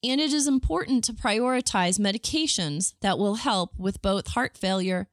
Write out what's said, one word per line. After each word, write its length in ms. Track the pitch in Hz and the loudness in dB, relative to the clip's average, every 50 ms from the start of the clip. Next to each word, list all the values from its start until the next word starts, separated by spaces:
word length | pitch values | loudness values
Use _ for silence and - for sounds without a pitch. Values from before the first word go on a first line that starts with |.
And 200 | - 240 262 277 | 0 0 0 2
it 100 | 311 302 | 2 2
is 160 | 277 302 277 294 | 2 2 2 2
important 560 | 269 262 - - 311 339 - - 269 247 226 | 2 2 2 0 0 0 0 0 0 2 2
to 80 | - 226 | 0 -2
prioritize 840 | - - 233 202 220 240 254 254 247 240 - - 202 180 175 185 202 | -2 -2 0 0 2 2 2 0 0 0 0 2 2 2 2 2 2
medications 920 | 208 196 196 226 - - - 311 320 302 - - 180 151 143 156 185 - - _ | 0 0 0 -2 -4 -2 -2 0 0 0 0 0 -2 -2 -2 -2 -4 -4 -4 _
that 160 | - 196 185 131 | -2 0 0 2
will 180 | 202 208 202 | 0 0 0
help 360 | 226 240 277 226 190 175 - - - | 0 0 0 0 0 -2 -4 -6 -4
with 240 | 185 190 196 - | -4 -4 -4 -2
both 280 | - 196 196 202 - - | 0 0 0 0 -2 -4
heart 280 | - 240 254 - _ - | -2 -2 -2 -2 _ -4
failure 500 | - 185 190 190 185 185 185 180 190 - | -2 0 0 0 0 0 -2 -2 -4 -6